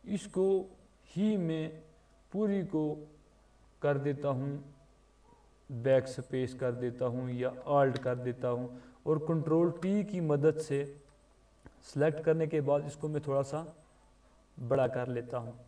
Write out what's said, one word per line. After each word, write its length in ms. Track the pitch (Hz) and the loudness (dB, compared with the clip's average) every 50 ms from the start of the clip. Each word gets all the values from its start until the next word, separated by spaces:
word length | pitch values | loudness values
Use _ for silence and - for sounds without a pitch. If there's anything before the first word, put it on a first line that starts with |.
| - | -6
इसको 420 | - 202 190 - - - 185 190 190 196 190 185 - - - - _ _ _ _ - | -4 -6 -6 -6 -4 -2 0 2 4 2 2 0 -4 -14 -20 -20 _ _ _ _ -10
ही 240 | - 170 202 214 214 190 | -2 0 2 2 2 2
मैं 300 | 170 160 160 160 156 160 156 - - - - _ _ _ _ _ _ _ | 0 0 0 -2 -2 -6 -8 -14 -20 -20 -20 _ _ _ _ _ _ _
पूरी 320 | - 196 214 202 202 196 175 | -2 0 0 2 2 0 -2
को 180 | - - 156 151 151 151 151 151 - - - - _ _ _ _ _ _ _ - - _ _ | 0 0 0 0 0 -2 -6 -10 -18 -20 -20 -20 _ _ _ _ _ _ _ -20 -20 _ _
कर 160 | - 143 143 139 | 0 0 0 2
देता 300 | 135 147 139 139 143 143 | 0 -2 -2 0 -2 -2
हूँ, 340 | 135 127 135 143 143 143 143 - - - - - _ _ _ _ _ _ - - - _ _ - - _ _ - | -2 0 -2 -4 -6 -8 -10 -16 -20 -20 -20 -20 _ _ _ _ _ _ -20 -20 -20 _ _ -20 -20 _ _ -12
back 380 | 131 117 117 135 135 131 127 | -10 -2 2 4 4 4 4
space 460 | 131 - - 123 - - 131 127 123 127 | 2 -8 -8 -8 -4 -2 -2 -2 -2 -4
कर 160 | - 131 123 120 | -4 -2 -2 -2
देता 320 | 123 123 123 120 - 127 | -2 -4 -4 -2 -2 -2
हूँ 220 | 123 120 127 127 127 | -2 -2 -2 -4 -4
या 200 | 123 123 123 127 123 - - 147 | -4 -2 -2 -2 -4 -6 -2 4
Alt 280 | 143 143 139 135 120 - | 6 6 6 6 4 0
कर 160 | - 127 123 | -2 -2 -2
देता 300 | 123 123 127 120 - - 123 | -2 -2 -4 -4 -2 -2 -2
हूँ 320 | 120 123 123 123 - - - - - - _ | 0 -2 -4 -8 -10 -14 -18 -20 -20 -8 _
और 140 | 147 156 156 151 | 0 0 0 0
control 440 | - 165 160 143 151 156 165 170 175 170 | 0 0 0 2 2 4 4 4 2 0
T 300 | - - 190 202 208 202 | -2 -2 0 0 0 0
की 160 | 208 - 180 165 | -2 -4 -2 0
मदद 340 | 151 147 143 147 156 151 156 | 2 2 4 4 4 4 2
से 240 | 156 - 143 139 143 139 - - - - _ _ _ _ _ _ _ _ _ _ _ - - - - | -4 -2 -2 -4 -4 -6 -10 -18 -20 -20 _ _ _ _ _ _ _ _ _ _ _ -20 -20 -20 -20
select 400 | - - 139 143 165 139 160 160 | -8 0 2 2 2 2 2 2
करने 220 | 160 160 160 160 | 2 2 2 2
के 140 | 151 160 151 139 | 0 0 0 2
बाद 220 | 139 143 147 151 | 2 2 2 0
इसको 200 | 147 147 - - 151 | -4 -8 -6 -6 -4
मैं 120 | 151 147 | -4 -4
थोड़ा 200 | 151 147 135 139 139 | -2 0 0 0 0
सा 220 | 139 143 156 165 151 - - - _ _ _ _ _ _ _ _ _ _ _ _ _ _ | 0 -4 -6 -8 -10 -16 -20 -20 _ _ _ _ _ _ _ _ _ _ _ _ _ _
बड़ा 300 | - 123 117 139 139 131 127 | -10 -2 0 2 2 2 2
कर 180 | 127 127 123 127 | 2 -2 -4 -2
लेता 280 | 123 120 120 123 135 | -4 -6 -6 -6 -8
हूँ। 200 | 123 117 - - - - | -8 -6 -8 -14 -16 -20